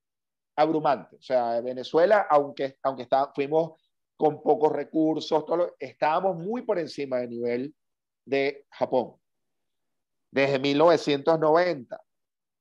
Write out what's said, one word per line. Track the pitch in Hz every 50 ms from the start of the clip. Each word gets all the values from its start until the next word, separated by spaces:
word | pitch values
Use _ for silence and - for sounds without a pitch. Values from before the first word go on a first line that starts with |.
| _ _ _ _ _ _ _ _ _ _ _
abrumante. | - 151 160 160 156 151 151 135 107 - - -
O | _ -
sea, | - 131 123 120 117 117 120
Venezuela, | 117 127 127 127 123 - - 156 170 196 214 208 190 -
aunque, | 151 147 143 139 120 - 143 135 - _ -
aunque | 135 131 127 120
está-, | - - 131 139 143 -
fuimos | - 139 139 151 160 165 160 - _ _ _ _ _ _ _ _
con | - 156 151 147 -
pocos | - 143 147 147 151 151 147
recursos, | 143 147 - - 160 156 156 160 160 156 - 165 156 151
todo | 160 165
lo, | 170 175 - - _
estábamos | 143 127 - _ 151 151 160 175 185 196 180
muy | 165 165 196 226 247 247
por | 233 208 180
encima | 160 131 - - 143 135 127 123
del | 123 120
nivel | 120 117 120 120 120 123 131 147 - _ _ _ _ _ _ _ _ _ _
de | 120 131 139 139 143 143 - - _
Japón. | - - 160 - 139 131 113 - - _ _ _ _ _ _ _ _ _ _ _ _ _ _ _ _ _ _ _ _ _ _ _
Desde | - 131 139 135 139 131
mil | 135 139 143 143
novecientos | 156 175 165 147 - 156 143 139 139 160 165 156
noventa | 156 156 156 170 180 180 165 139 117 - - - - _ _ _ _ _ _ _ _ _ _ _